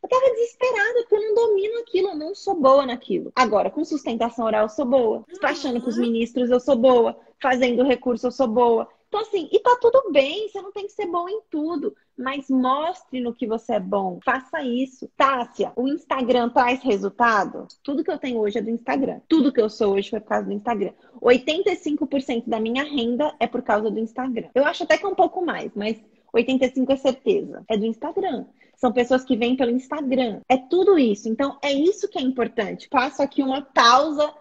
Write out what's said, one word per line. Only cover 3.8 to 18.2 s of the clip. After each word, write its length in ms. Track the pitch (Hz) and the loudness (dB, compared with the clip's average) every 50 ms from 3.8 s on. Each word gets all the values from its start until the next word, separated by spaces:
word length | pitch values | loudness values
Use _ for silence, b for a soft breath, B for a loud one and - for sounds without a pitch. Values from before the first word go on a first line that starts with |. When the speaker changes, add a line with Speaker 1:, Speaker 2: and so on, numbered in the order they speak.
| 330 | -6
Speaker 1:
sustentação 640 | - 330 277 - 285 233 220 226 240 - - 226 | -4 -6 -6 -4 -6 -4 -2 -4 -4 -4 -4 -2
oral, 160 | 220 214 214 | 0 0 0
eu 60 | 214 214 | 0 -2
sou 160 | - - 285 | -2 -4 -2
boa. 380 | 240 262 269 240 220 226 - 226 _ | 2 2 2 2 2 -2 -4 -8 _
Despachando 500 | 349 381 - 285 294 - - 277 240 240 | -10 -4 -4 -4 -4 -2 -4 -4 -4 -4
com 120 | 240 254 | -4 -4
os 60 | 220 | -2
Speaker 2:
Uhum. 80 | 233 240 | -2 -2
Speaker 1:
ministros, 440 | 240 226 226 233 233 - 254 247 240 | 0 0 -2 -2 -2 -2 -2 0 2
eu 80 | 247 247 | 0 0
sou 160 | - - 277 | 2 2 2
boa. 440 | 226 226 262 254 240 226 226 233 B B B B _ | 4 6 6 6 6 4 2 -2 B B B B _
Fazendo 460 | - 262 254 247 262 247 240 226 254 | -2 0 2 2 2 0 2 2 2
recurso, 420 | 285 247 247 - 254 240 233 - | 2 2 0 0 -4 -2 -2 -2
eu 40 | 247 | -6
sou 180 | 240 - 269 233 | 0 0 -2 0
boa. 400 | 214 247 240 240 233 226 233 b b b b _ | 2 2 4 4 4 2 -2 b b b b _
Então, 120 | - 415 | -4 -4
assim, 260 | 440 440 - 381 302 - | -4 -2 -4 -6 -4 0
e 60 | - - | 0 2
tá 180 | - 494 494 480 | 4 4 2 4
tudo 320 | 480 466 480 539 523 415 | 4 4 4 4 2 4
bem, 380 | 285 285 269 277 320 415 440 403 | 2 2 2 2 -4 -6 -8 -8
você 140 | _ 392 | _ -12
não 100 | 370 392 | -12 -12
tem 140 | - 415 392 | -12 -12 -12
que 60 | 403 | -12
ser 120 | _ - 415 | _ -8 -8
bom 240 | 349 339 349 349 370 | -4 -4 -6 -6 -6
em 140 | 403 440 _ _ | -8 -10 _ _
tudo. 440 | - 302 302 320 349 294 311 220 b b b b _ | -6 -4 -4 -4 -4 -4 -6 -6 b b b b _
Mas 320 | - 247 262 277 285 269 - | -8 -8 -6 -6 -8 -4 0
mostre 720 | 262 262 247 254 262 285 311 339 370 - - _ - 254 | 0 2 2 2 0 0 -2 -6 -6 -8 -14 _ -8 -6
no 140 | 240 240 233 | -6 -6 -6
que 120 | _ 262 | _ -4
você 280 | 208 220 226 _ - 233 | -4 -4 -6 _ -4 -4
é 60 | 208 | -4
bom. 380 | 185 185 202 202 196 185 180 180 _ | -2 -2 -2 -2 -2 -4 -8 -4 _
Faça 380 | - 233 262 262 _ - 311 | -2 -2 -2 -4 _ -8 -6
isso. 440 | 285 247 240 247 269 262 _ _ - - _ - | -4 -2 -2 -2 -4 -6 _ _ -18 -18 _ 0
Tássia, 520 | 294 269 277 247 233 - _ - 196 180 - | 2 2 2 0 -4 -8 _ -6 -6 -4 -2
o 100 | - 247 | -4 -2
Instagram 640 | 269 285 339 - _ 302 269 254 226 247 247 233 240 | -2 -2 -4 -4 _ -4 -2 0 2 2 2 2 2
traz 320 | 240 294 247 240 254 262 | 2 2 2 2 0 0
resultado? 840 | - 262 208 196 196 196 - - 240 233 226 202 180 - - - - - - _ | 0 -2 0 0 -2 -6 0 2 2 4 4 2 0 -2 -6 -12 -14 -14 -20 _
Tudo 200 | _ - 285 285 | _ -4 -4 -2
que 80 | 320 - | -2 -4
eu 80 | 320 | -4
tenho 200 | 294 | -6